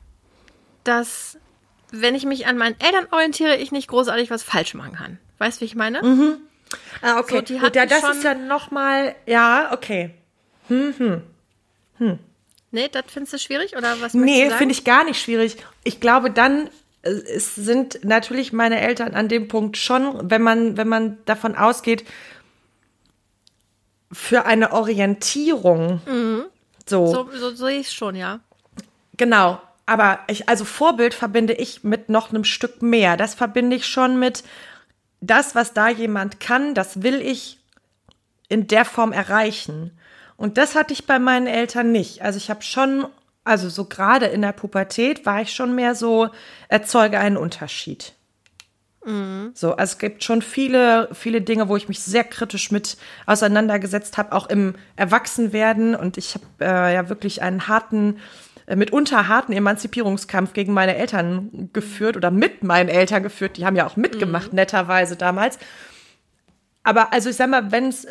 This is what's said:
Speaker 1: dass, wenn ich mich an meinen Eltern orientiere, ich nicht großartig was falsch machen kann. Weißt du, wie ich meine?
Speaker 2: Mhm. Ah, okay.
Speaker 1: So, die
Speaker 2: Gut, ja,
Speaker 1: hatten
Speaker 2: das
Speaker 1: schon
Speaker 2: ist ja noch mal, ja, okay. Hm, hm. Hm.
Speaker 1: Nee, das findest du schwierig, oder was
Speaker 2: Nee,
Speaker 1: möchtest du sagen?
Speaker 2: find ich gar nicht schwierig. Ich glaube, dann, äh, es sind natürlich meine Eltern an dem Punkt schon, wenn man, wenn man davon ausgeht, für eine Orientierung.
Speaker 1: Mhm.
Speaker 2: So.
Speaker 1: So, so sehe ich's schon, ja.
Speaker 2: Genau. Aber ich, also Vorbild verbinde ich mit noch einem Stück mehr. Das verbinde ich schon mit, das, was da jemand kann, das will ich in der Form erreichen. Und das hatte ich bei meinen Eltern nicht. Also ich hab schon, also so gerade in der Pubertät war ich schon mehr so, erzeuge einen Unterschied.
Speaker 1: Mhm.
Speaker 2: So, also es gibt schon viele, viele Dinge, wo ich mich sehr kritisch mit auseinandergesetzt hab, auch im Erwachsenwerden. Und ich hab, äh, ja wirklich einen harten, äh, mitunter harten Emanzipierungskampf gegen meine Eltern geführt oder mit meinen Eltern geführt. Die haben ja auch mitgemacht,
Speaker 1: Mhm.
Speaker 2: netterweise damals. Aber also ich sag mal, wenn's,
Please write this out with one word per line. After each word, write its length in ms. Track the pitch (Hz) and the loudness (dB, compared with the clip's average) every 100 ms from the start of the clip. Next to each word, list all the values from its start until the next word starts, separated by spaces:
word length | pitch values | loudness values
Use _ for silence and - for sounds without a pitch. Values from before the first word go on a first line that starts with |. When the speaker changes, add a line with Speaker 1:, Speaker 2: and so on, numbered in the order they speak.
| _ _ _ _ _ _ _ _ | _ _ _ _ _ _ _ _
Speaker 1:
dass, 540 | - 240 233 - - - _ _ _ _ _ | -2 0 -2 -8 -12 -18 _ _ _ _ _
wenn 240 | 220 240 | -4 -2
ich 100 | 262 | 0
mich 220 | 277 269 240 | -2 -4 -2
an 100 | 247 | 0
meinen 240 | 233 220 | -2 0
Eltern 260 | 320 381 349 | 0 0 0
orientiere, 460 | 320 320 285 311 285 | 0 0 0 0 0
ich 140 | 269 | -2
nicht 160 | 285 - | -8 -4
großartig 420 | 247 247 226 240 | -2 0 0 -2
was 120 | 226 | -6
falsch 300 | - 185 165 | -4 -4 -4
machen 200 | - 139 | -8 -14
kann. 240 | 165 - 180 _ - | -14 -16 -18 _ -6
Weißt 200 | 220 - | -4 -4
du, 20 | |
wie 40 | 226 | -8
ich 80 | |
meine? 280 | 226 220 247 | -4 -4 0
Speaker 2:
Mhm. 340 | 240 262 302 311 - _ - - - - | 4 4 4 0 -10 _ -18 -18 -18 -4
Ah, 160 | 240 233 | 0 0
okay. 180 | 233 247 | 0 -2
Speaker 1:
So, 40 | |
die 160 | 233 254 | -2 0
Speaker 2:
Gut, 180 | 269 254 | 2 4
ja, 60 | |
Speaker 1:
hatten 80 | 247 | 4
Speaker 2:
das 100 | 294 | 4
Speaker 1:
schon 100 | 285 | 2
Speaker 2:
ist 120 | 285 | 0
ja 100 | 294 | 0
noch 360 | 262 262 285 - | -2 -2 -4 -4
mal, 440 | 285 277 277 277 - - | -4 0 0 -2 -6 0
ja, 440 | 233 233 247 302 | 4 4 4 0
okay. 420 | - - 196 175 - _ _ _ _ - | -4 -4 -6 -6 -10 _ _ _ _ -2
Hm, 260 | 247 285 269 | 0 0 -2
hm. 260 | 240 170 - _ _ _ _ _ _ - | -2 -2 -6 _ _ _ _ _ _ -2
Hm. 200 | 233 170 - _ _ _ _ | -2 -2 -8 _ _ _ _
Speaker 1:
Nee, 180 | 226 277 | -6 -6
das 140 | 262 262 | -6 -8
findest 260 | 285 277 | -10 -10
du 40 | 277 | -10
schwierig, 380 | - 277 403 262 | -6 -6 -6 -4
oder 240 | 240 233 | -4 -4
was 140 | 233 | -2
Speaker 2:
Nee, 60 | 240 | 2
Speaker 1:
möchtest 240 | 262 269 | 4 6
du 40 | 277 | 4
sagen? 100 | 233 | 4
Speaker 2:
find 140 | 269 | 2
ich 120 | 262 | 0
gar 200 | 240 254 | 4 4
nicht 160 | 320 - | 4 -2
schwierig. 380 | - 226 226 220 - _ | -2 0 0 -4 -20 _
Ich 160 | - - | -8 0
glaube, 300 | 233 254 240 | 4 4 4
dann, 400 | 208 254 285 302 - _ _ | 2 4 2 -2 -10 _ _
äh, 80 | - | -6
es 440 | 202 - 190 - | -6 -6 -6 -6
sind 480 | - 208 247 262 - | -4 0 0 0 -4
natürlich 480 | 196 220 233 254 262 | 0 0 0 -4 -2
meine 260 | 226 226 226 | 0 2 2
Eltern 340 | - 240 233 | 0 -2 -4
an 140 | 208 214 | -2 0
dem 200 | 233 214 | 0 -2
Punkt 280 | 220 208 214 | -2 -2 -4
schon, 540 | - 254 277 262 180 | 0 0 0 -4 0
wenn 100 | 220 | 2
man, 360 | 226 226 233 208 | 4 4 2 0
wenn 100 | 220 | 0
man 300 | 226 220 208 - | 0 -2 -4 -4
davon 280 | 214 226 | -2 -2
ausgeht, 500 | - 214 240 233 226 - - - - _ _ _ _ _ _ _ _ _ _ _ _ _ _ _ _ _ | 2 2 2 0 -2 -4 -20 -20 -20 _ _ _ _ _ _ _ _ _ _ _ _ _ _ _ _ _
für 340 | - - 240 208 | -12 0 2 4
eine 260 | 226 - | 2 4
Orientierung. 1300 | 226 220 202 196 202 - 285 302 277 180 165 165 175 277 | 2 0 0 0 0 -2 -2 0 2 4 4 2 -2 -4
Speaker 1:
Mhm. 380 | 247 226 220 349 _ _ _ - | -2 -2 -4 -6 _ _ _ -2
Speaker 2:
So. 200 | 190 170 | 2 4
Speaker 1:
So, 220 | 208 254 269 | 2 -2 -8
so 140 | 247 | -8
sehe 260 | 240 262 277 | -4 -4 -4
ich's 120 | 269 | -6
schon, 200 | - 214 | -8 -8
ja. 260 | 190 180 214 _ _ _ - - _ _ - | -8 -8 -10 _ _ _ -20 -20 _ _ -2
Speaker 2:
Genau. 440 | 240 220 180 180 - _ | 4 6 4 2 -10 _
Aber 360 | - 220 202 190 - | -2 4 4 2 -2
ich, 200 | 208 - | -6 0
also 160 | 226 | 0
Vorbild 480 | 202 - 311 233 233 | -2 0 2 4 0
verbinde 380 | - 226 226 226 | 0 -2 0 0
ich 280 | 233 254 - | 0 -4 -6
mit 240 | 208 220 214 | -2 -2 0
noch 220 | 220 220 | 0 0
einem 140 | 220 | -2
Stück 360 | 208 - 240 - | -2 -2 -4 -2
mehr. 340 | 233 233 185 170 | 2 4 4 2
Das 180 | 220 | -2
verbinde 420 | - 233 247 247 247 | -2 -2 0 0 0
ich 100 | - | -2
schon 320 | - 254 254 | 0 2 2
mit, 260 | 254 247 - - - - _ _ _ - | 0 -2 -12 -20 -20 -20 _ _ _ -8
das, 340 | 180 226 277 | 2 2 2
was 180 | 233 233 | 0 0
da 160 | 214 220 | 2 2
jemand 520 | 226 226 202 202 - | 2 -2 -4 -6 -8
kann, 340 | - 254 285 | -2 0 0
das 280 | 233 190 190 | -2 -4 -2
will 180 | 220 269 | -2 0
ich 380 | - 262 - - _ _ _ _ _ _ _ _ - | -2 -6 -8 -20 _ _ _ _ _ _ _ _ -4
in 180 | 220 214 | -2 2
der 180 | 214 | 4
Form 280 | 240 - 226 | 4 2 0
erreichen. 800 | 202 190 208 220 214 - 151 165 - _ - - - | 0 0 0 0 -4 -10 -10 -12 -14 _ -20 -20 -8
Und 220 | 208 220 | -4 0
das 160 | 294 | 2
hatte 180 | 302 311 | 2 -2
ich 140 | 277 - | -4 0
bei 120 | 262 | 0
meinen 260 | 254 254 247 | 2 0 0
Eltern 460 | 233 240 240 233 | -2 -2 -2 2
nicht. 300 | 226 - - | 2 0 -6
Also 140 | 202 202 | -6 -6
ich 140 | 208 | -8
hab 140 | 214 | -10
schon, 420 | - 254 269 269 269 - _ _ | -6 -2 0 0 -4 -10 _ _
also 240 | 240 214 180 | 0 0 0
so 160 | 170 | -8
gerade 420 | 196 - 196 262 220 | -10 -2 2 4 2
in 160 | 208 | 0
der 100 | 202 | -2
Pubertät 720 | 202 202 196 190 - 247 302 | -4 -4 -4 -4 -2 -2 -2
war 160 | - 202 | -2 -4
ich 120 | 214 | -4
schon 200 | - 247 | -6 -4
mehr 200 | 247 240 | -2 -2
so, 340 | 233 233 226 226 - - - - | 0 0 2 0 -4 -20 -18 -2
erzeuge 500 | 214 214 240 214 208 | -2 2 4 4 4
einen 160 | 202 - | 0 0
Unterschied. 800 | 165 - 151 - - - - _ _ _ _ _ - _ _ _ | -2 -8 -12 -10 -12 -12 -16 _ _ _ _ _ -20 _ _ _
Speaker 1:
Mhm. 460 | 302 208 190 190 214 | -8 -6 -6 -8 -12
Speaker 2:
So, 180 | 247 170 170 | -4 -2 0
also 160 | 185 | -2
es 60 | - | -4
gibt 260 | 208 208 | -8 -6
schon 180 | - 226 | -2 -2
viele, 680 | - - 269 254 240 226 - | -2 -2 0 4 4 4 2
viele 280 | - 233 226 | -6 -4 -2
Dinge, 260 | 190 220 202 | 0 -2 0
wo 80 | 202 | -2
ich 120 | - | -4
mich 120 | 196 | -10
sehr 240 | - 226 | -2 0
kritisch 460 | 233 - 208 202 - | 0 -4 -8 -6 -2
mit 240 | 208 208 - - - - | -2 -4 -12 -16 -8 0
auseinandergesetzt 920 | 208 208 208 220 208 190 208 208 - | 2 4 2 2 0 -2 -6 -6 -6
hab, 140 | 208 | -2
auch 160 | 196 - | -2 0
im 260 | 202 190 180 - - | 0 0 -4 -10 -4
Erwachsenwerden. 1000 | 185 233 - - 226 214 220 214 226 | 2 2 0 -4 -2 0 0 2 0
Und 240 | 226 185 190 | 0 -4 -6
ich 160 | - | -10
hab, 80 | - - - | -12 -14 -6
äh, 340 | 180 185 180 | 0 2 2
ja 140 | 180 180 | 0 -2
wirklich 340 | 208 202 - | -6 -8 -6
einen 260 | 180 185 202 | -4 -4 0
harten, 500 | 220 220 214 208 208 - - - - - | -2 0 0 0 -2 -10 -20 -20 -18 -4
äh, 80 | 190 | 0
mitunter 520 | 208 277 294 254 190 | 2 2 2 2 4
harten 240 | 226 254 | 2 2
Emanzipierungskampf 1000 | 196 202 214 220 240 214 196 - 190 190 | 0 2 0 -4 -4 -2 -2 -4 -2 -2
gegen 200 | - 196 | -2 -2
meine 240 | 202 190 180 | 2 2 2
Eltern 720 | 233 202 175 180 208 - 185 | 0 0 0 -2 -6 -10 -8
geführt 440 | 214 208 - 220 220 | -6 -6 -4 -2 0
oder 140 | 175 | 2
mit 300 | 185 381 - | 4 2 0
meinen 240 | 190 175 180 | 2 4 4
Eltern 340 | 175 190 208 | 4 4 2
geführt. 340 | 202 - 190 - | -2 -6 -8 -4
Die 100 | 185 | 0
haben 100 | 190 | 0
ja 100 | 151 | 0
auch 100 | - | -2
mitgemacht, 560 | 247 220 196 170 - | -4 -2 -2 -4 -2
Speaker 1:
Mhm. 40 | 185 | 0
Speaker 2:
netterweise 600 | 190 196 175 185 175 175 | 2 0 2 2 0 0
damals. 420 | 180 185 233 - - - - - - _ _ _ _ _ _ _ | -2 0 -2 -4 -18 -20 -20 -20 -20 _ _ _ _ _ _ _
Aber 280 | 226 220 220 | 2 4 4
also 180 | 240 226 | 2 0
ich 60 | 240 | 0
sag 120 | 262 | 2
mal, 220 | 262 202 | 2 2
wenn's, 360 | 226 262 254 - | 0 0 -4 -8